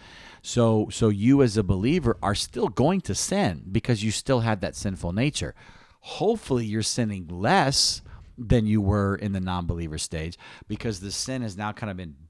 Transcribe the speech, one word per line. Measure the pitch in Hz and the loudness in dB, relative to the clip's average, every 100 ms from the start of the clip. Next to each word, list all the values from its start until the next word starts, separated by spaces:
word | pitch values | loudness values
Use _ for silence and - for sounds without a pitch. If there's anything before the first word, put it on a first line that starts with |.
| - - - - | -18 -20 -20 -18
So, | - 123 117 110 104 | -4 2 4 4 0
so | - 113 | 2 2
you | 101 113 139 | 4 6 6
as | 127 104 | 6 4
a | |
believer | 92 95 113 175 120 - | 2 2 2 2 2 0
are | 98 101 | 0 -2
still | - 240 220 | -4 -2 -2
going | 104 139 190 | 2 2 2
to | - 95 | -2 -4
sin | - 196 147 76 55 | -2 0 0 -2 -4
because | 107 - 110 | -2 0 0
you | 110 | 0
still | - - 127 | -2 0 0
have | 113 104 | 2 -2
that | 87 - | -4 -6
sinful | 101 92 85 | -6 -4 -4
nature. | 95 143 - 64 - - - - _ | -2 -2 -2 -6 -10 -20 -20 -20 _
Hopefully | - - 190 226 - 127 110 | -12 -2 0 0 0 -2 0
you're | 110 | -2
sinning | 107 - 110 98 82 | -2 0 -2 -4 -8
less | 87 110 185 139 139 - - - - - - | -2 2 4 4 2 0 -2 -10 -20 -18 -6
than | 113 123 107 | 2 4 4
you | 107 | 2
were | 98 104 98 98 | 4 2 2 0
in | 104 | -2
the | 98 | -4
non-believer | 92 90 87 85 80 76 | -2 -4 -4 -4 -4 -6
stage | - 82 82 - - - - | -6 -6 -6 -10 -16 -18 -10
because | 107 120 95 | -8 -6 -6
the | 98 | -8
sin | - - 131 | -8 -6 -6
has | 113 98 | -6 -6
now | 107 | -8
kind | 101 110 | -6 -8
of | 90 | -8
been | 85 71 | -10 -14